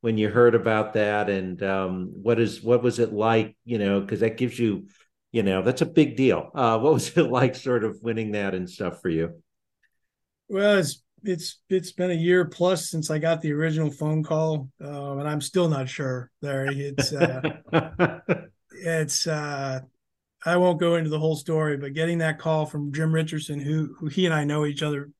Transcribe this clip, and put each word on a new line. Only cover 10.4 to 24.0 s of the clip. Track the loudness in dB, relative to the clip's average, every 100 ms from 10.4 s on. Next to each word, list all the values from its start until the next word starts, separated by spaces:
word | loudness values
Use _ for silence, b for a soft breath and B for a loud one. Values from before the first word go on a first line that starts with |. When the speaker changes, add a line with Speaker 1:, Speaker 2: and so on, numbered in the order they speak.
| _
Speaker 2:
Well, | 2 4 4
it's, | 2 -6 _ _
it's, | -6 -4 -6 -16 _
it's | -2 -2
been | -4 -2
a |
year | 0 4 4
plus | 2 0 2 2 -2
since | -6 -2
I | 0
got | 0 0
the | 0
original | 0 0 0 -2
phone | -2 -2 0
call, | 0 0 0 -2 -6 _
um, | -14 -10 -8 -6
and | -4
I'm | -4
still | -2 0 2
not | 0 -4
sure, | -6 -6 -6 -10 _
Larry. | -6 -4 -2 -4
It's, | -6 -2 -2
uh, | 2 0 0 -6 -8 0
Speaker 1:
<laughs> | 0 0 0 0 0 -4 -6 -6 _ _
Speaker 2:
it's, | -10 -4 -2 -2 -4 -4
uh, | -4 -6 -6 -6 -6 -10 _ _ _ _ _
I | 0 4
won't | 4 4
go | 2
into | 2 0
the | 0
whole | 0
story, | -2 -2 0 0 -2
but | -6
getting | -4 -2 0
that | -2 -2
call | -2 0 0
from | -4 -6
Jim | -2 0
Richardson, | 0 -2 -6 -6 -6
who, | -2 -2 -2
who | -6